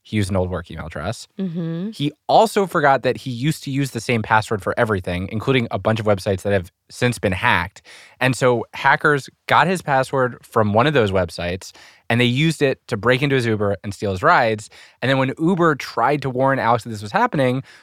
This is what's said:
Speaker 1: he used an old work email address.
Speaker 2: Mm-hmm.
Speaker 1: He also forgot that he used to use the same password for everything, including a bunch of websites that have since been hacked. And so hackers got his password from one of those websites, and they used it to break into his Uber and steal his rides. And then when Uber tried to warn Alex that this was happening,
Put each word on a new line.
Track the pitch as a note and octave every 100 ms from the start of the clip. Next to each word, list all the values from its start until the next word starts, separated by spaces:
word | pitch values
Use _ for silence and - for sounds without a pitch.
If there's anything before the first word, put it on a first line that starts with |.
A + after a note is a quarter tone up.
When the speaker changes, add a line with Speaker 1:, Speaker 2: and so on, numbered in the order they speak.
Speaker 1:
he | - G#2+
used | G2
an |
old | F#2+ F2+
work | F2+ -
email | D#2+ D2+
address. | D#2 E2+ - - -
Speaker 2:
Mm-hmm. | F#3+ E3 E3 E3 G3
Speaker 1:
He | A3 C#3+ - -
also | D#3 A3 - F#3+
forgot | F3 C#3+ C3+
that | B2+ A2+
he | -
used | A#2+ C#3+ D3+
to | -
use | C3+ C#3
the | A#2
same | - A#2+
password | G#2+ A2 - G#2+
for | - -
everything, | A#2 G2+ F#2 F2 F#2+
including | G#2+ - C3 A#2
a | A2
bunch | A2 A2+
of | G#2+
websites | G2+ - F#2+
that | G2+
have | G2+ F2 _ _
since | - B2 A#2
been | G#2
hacked. | F#2 A#2+ G2+ F2+ - - - - -
And | B2+
so | B2 B2+ A#2+ -
hackers | - C3+ D3 D#3+ C#3+ - _ -
got | B2 D#3
his | F#3
password | - C3+ C3 C#3 B2+ A#2
from | - A#2+ G#2
one | G#2 C3+
of |
those | C#3+ G#2+
websites, | F#2 F2 - F2 F#2+ - - - _ -
and | A#2
they |
used | B2 B2 D#3+ D#3
it | C#3 B2+ -
to | A2+
break | A2+ B2+
into | C#3+ C3+
his | A#2
Uber | G#2+ G2+ G2+
and | G#2+
steal | - G#2+
his | F#2+
rides. | C#3+ E3+ A#2+ G#2+ - - - -
And | B2
then | C3+
when | C3 -
Uber | D#3+ F#3 E3+ C#3+
tried | - - A#2 D3+
to | C#3
warn | B2 C3+ C3+
Alex | A2+ B2
that | A#2+
this | G#2+
was | G#2
happening, | F#3 B3 D#3+ B2+ B2+ - -